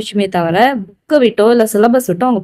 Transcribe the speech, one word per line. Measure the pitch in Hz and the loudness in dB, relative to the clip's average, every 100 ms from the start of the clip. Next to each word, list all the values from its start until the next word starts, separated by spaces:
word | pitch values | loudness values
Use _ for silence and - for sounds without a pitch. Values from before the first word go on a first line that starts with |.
விஷயமே | 214 202 196 185 | -2 -4 -2 -2
தவிர | 170 175 247 269 190 | -2 2 0 0 -8
புக்கை | _ - 302 | _ -2 2
விட்டோ | 240 - 214 | 2 2 2
இல்ல | 240 220 | 2 0
சிலபஸ் | 202 226 254 254 | 0 2 0 -2
விட்டோ | 175 254 | -2 -2
அவங்க | 226 | -2